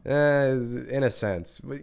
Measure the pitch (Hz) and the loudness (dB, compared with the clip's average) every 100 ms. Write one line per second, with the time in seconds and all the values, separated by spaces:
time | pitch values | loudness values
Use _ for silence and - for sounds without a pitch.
0 | 131 143 147 143 135 131 120 123 123 135 | 0 4 4 4 2 0 -2 -6 -4 0
1 | 127 - 104 90 - - 135 143 | 0 0 -2 -2 -6 -12 -12 -14